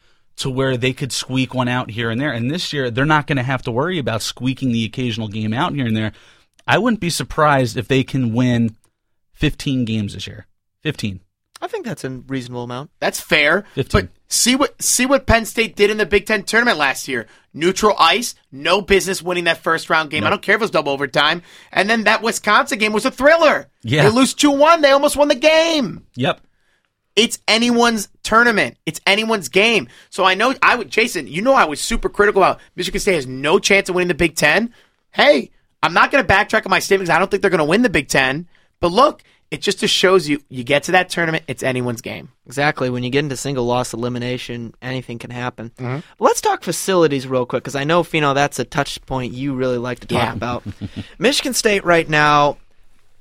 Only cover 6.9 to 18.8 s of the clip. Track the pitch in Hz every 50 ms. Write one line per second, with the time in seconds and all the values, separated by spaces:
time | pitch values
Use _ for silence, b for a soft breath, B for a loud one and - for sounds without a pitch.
6.9 | 220 208 175 170 - - 135 - - - 151 151 143 135 127 117 - 131 113 -
7.9 | 135 135 131 - - 135 127 113 110 120 127 123 120 117 117 113 - _ _ _
8.9 | _ _ _ _ _ _ _ _ _ _ 151 147 - - - 147 135 127 123 110
9.9 | 110 110 104 98 95 98 - - - 107 - _ _ _ _ _ _ _ _ 156
10.9 | 139 - - 107 92 92 - _ _ _ _ _ _ - - 359 - 415 330 233
11.9 | 160 - - 131 131 127 - 127 135 131 120 120 123 123 120 120 123 127 147 -
12.9 | _ _ - 196 - - - - 170 156 147 147 165 202 202 - - 139 123 -
13.9 | - 107 90 - - _ _ _ - - - 240 254 269 285 - - - - -
14.9 | - - 269 262 285 - - - 220 233 226 226 - 247 226 190 - - 202 202
15.9 | 214 214 208 160 208 202 202 - 220 208 - - 220 226 240 240 196 151 147 135
16.9 | 131 - - - 131 117 107 b b b b b - 135 160 180 190 - 220 214
17.9 | 196 - 160 165 180 220 240 - - - _ _ 139 131 147 165 180 208